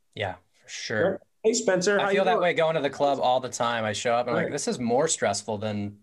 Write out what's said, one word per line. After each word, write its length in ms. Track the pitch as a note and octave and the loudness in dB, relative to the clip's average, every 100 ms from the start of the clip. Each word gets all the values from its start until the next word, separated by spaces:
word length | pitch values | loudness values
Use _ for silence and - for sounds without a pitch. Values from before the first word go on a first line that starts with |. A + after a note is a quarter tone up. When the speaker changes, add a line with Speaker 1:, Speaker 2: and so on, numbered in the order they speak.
| _ | _
Speaker 1:
Yeah, 200 | - G2+ F2+ _ _ | -6 -6 -6 _ _
for 60 | - | -16
sure. 420 | - - A2 F#3+ | -12 -6 0 0
Speaker 2:
Right? 100 | - _ _ | -2 _ _
"Hey, 100 | A3 | 0
Spencer, 440 | A#3 - F#3 F3+ G3+ | 0 2 2 2 2
Speaker 1:
I 40 | |
Speaker 2:
how 60 | G3 | 2
Speaker 1:
feel 80 | G3 | 2
Speaker 2:
you 60 | F#3 | 2
Speaker 1:
that 40 | |
Speaker 2:
doing?" 80 | F3+ | 2
Speaker 1:
way 120 | F3+ | 2
going 220 | D3 D#3+ D#3+ | 2 2 2
to 40 | |
the 100 | C#3 | -2
club 280 | C3+ C#3+ C3+ | 0 0 2
all 200 | B2 B2+ | 2 2
the 80 | B2 | 0
time. 360 | - A#2 A#2 | -2 -2 0
I 80 | A2 | -2
show 220 | G#2 B2 | -2 0
up, 140 | A#2 A#2+ | 2 2
I'm 60 | |
like, 100 | A#2 | 0
Speaker 2:
Right. 80 | - | -2
Speaker 1:
"This 160 | - - | -4 -4
is 100 | G#2+ | -2
more 300 | A#2+ B2 D#3+ | 0 2 2
stressful 500 | - A2+ G2+ - G#2 | 0 0 -2 -4 -6
than 400 | G#2+ G#2 G2+ G2+ | -4 -4 -6 -10